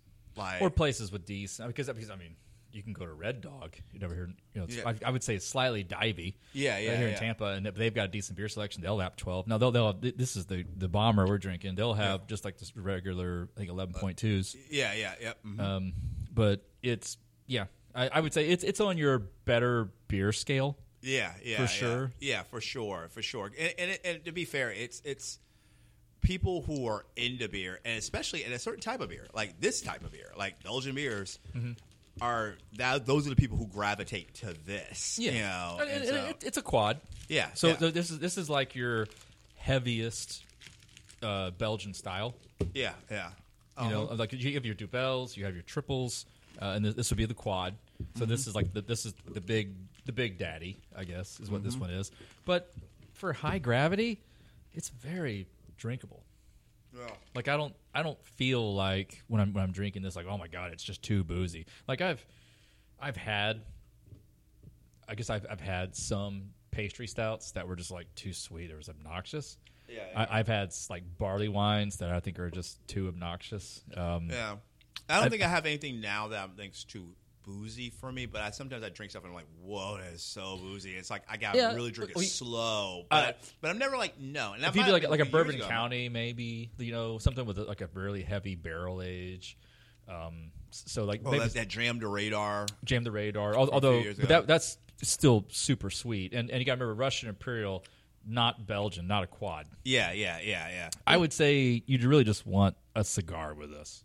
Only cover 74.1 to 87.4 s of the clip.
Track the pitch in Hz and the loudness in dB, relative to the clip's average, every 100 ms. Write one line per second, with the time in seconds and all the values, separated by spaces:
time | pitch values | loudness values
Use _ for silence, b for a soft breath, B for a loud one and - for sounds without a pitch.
74.1 | 85 85 123 110 104 - _ _ - - | 0 0 -2 -4 -6 -12 _ _ -14 2
75.1 | 180 233 220 170 175 156 147 143 117 104 | 4 4 4 4 4 2 -2 -4 -4 -2
76.1 | 104 107 107 95 95 98 - - 107 87 | -2 -2 -4 -6 -10 -12 -12 -12 -12 -14
77.1 | 92 _ _ 101 101 110 120 120 - 131 | -18 _ _ -12 -10 -10 -8 -10 -10 -10
78.1 | 127 123 107 104 104 135 123 104 87 101 | -8 -6 -4 -6 -6 -10 -8 -10 -10 -12
79.1 | 101 87 87 76 80 92 101 95 101 90 | -12 -12 -14 -16 -18 -8 -6 -4 -6 -10
80.1 | 85 - 104 95 92 92 98 95 92 90 | -10 -10 -8 -8 -8 -8 -10 -8 -10 -8
81.1 | 101 - 110 107 247 233 120 120 117 - | -8 -8 -4 2 4 4 0 -4 -6 -6
82.1 | 175 - - 123 117 113 107 98 90 87 | -2 -2 -2 -4 -2 0 0 0 -4 2
83.1 | 151 123 - - - 156 202 277 262 190 | 4 4 -2 -14 -8 -4 0 0 0 -2
84.1 | - 135 147 107 104 165 190 196 180 151 | -4 -8 -4 -4 0 2 6 8 6 6
85.1 | 151 135 156 156 131 98 117 120 123 123 | 4 6 6 4 2 0 0 0 0 -2
86.1 | 117 117 117 117 113 117 - 117 117 113 | -2 -2 -4 -6 -6 -8 -8 -4 -2 -2
87.1 | 110 139 127 | 2 2 2